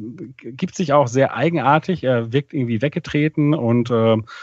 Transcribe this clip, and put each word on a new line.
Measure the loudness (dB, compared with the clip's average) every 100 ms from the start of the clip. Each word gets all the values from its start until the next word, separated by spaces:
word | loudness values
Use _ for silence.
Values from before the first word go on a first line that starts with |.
| -12 -14 -16 -16 -16 -8
gibt | -8
sich | -4 0
auch | 2 2
sehr | 2 0 0
eigenartig. | -2 0 2 2 0 -2
Er | 0 0 0
wirkt | -2 -2
irgendwie | -4 -2 0
weggetreten | -2 -4 -4 0 0 2 0
und, | 2 2 2 2
äh, | 2 4 2 0 -12